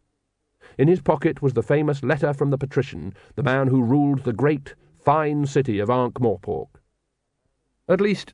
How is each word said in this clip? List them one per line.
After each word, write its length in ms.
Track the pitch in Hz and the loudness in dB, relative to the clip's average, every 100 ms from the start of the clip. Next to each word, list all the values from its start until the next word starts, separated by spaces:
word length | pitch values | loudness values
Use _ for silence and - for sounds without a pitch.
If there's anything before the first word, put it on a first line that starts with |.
| _ _ _ _ _ _ - - | _ _ _ _ _ _ -8 2
In 100 | 147 | 4
his 140 | 185 | 4
pocket 400 | - 143 165 139 | 2 0 0 0
was 120 | 139 | -2
the 100 | 117 | 0
famous 380 | - - 151 143 | 0 0 0 -2
letter 320 | 123 151 151 | -2 -2 -2
from 160 | 135 143 | -2 -2
the 80 | 135 | -2
patrician, 560 | 139 139 131 - 95 - - - | -2 -4 -4 -6 -12 -14 -14 -4
the 80 | |
man 240 | 131 135 135 | -2 0 2
who 160 | 131 | 2
ruled 400 | 117 143 143 139 | 2 2 2 0
the 80 | 123 | -2
great, 440 | 101 147 147 - - _ _ | -2 0 -2 -6 -20 _ _
fine 480 | - 151 151 147 139 | 0 2 2 0 0
city 340 | 139 131 101 | 0 0 -2
of 100 | 104 | 0
Ankh-Morpork. 880 | 127 123 - 120 87 - 73 - _ _ _ _ _ _ _ _ _ _ _ - | 0 0 0 -2 -2 -4 -8 -8 _ _ _ _ _ _ _ _ _ _ _ -2
At 100 | 185 | 0
least, 340 | 208 190 - | 2 -2 -6